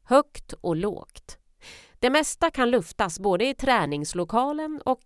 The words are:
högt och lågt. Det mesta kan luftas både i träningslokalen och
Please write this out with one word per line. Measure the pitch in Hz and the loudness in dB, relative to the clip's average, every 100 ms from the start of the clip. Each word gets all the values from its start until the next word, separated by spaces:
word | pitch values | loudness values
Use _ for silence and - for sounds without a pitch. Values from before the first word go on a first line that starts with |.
högt | - 262 294 - - | 2 4 4 -2 -16
och | - - 160 | -8 -4 -2
lågt. | 202 185 - - - - _ _ - - - - | -2 -6 -12 -20 -20 -20 _ _ -20 -20 -20 -2
Det | 247 | 2
mesta | 285 294 - 339 | 2 2 0 -2
kan | 294 247 | 2 2
luftas | 240 160 - 196 - | 2 0 -4 -4 -2
både | 202 180 247 | 0 2 0
i | |
träningslokalen | 269 262 240 147 147 147 175 175 226 269 302 311 302 | -2 2 2 2 -2 -4 -6 -2 0 0 -2 -6 -4
och | - 262 | -2 -2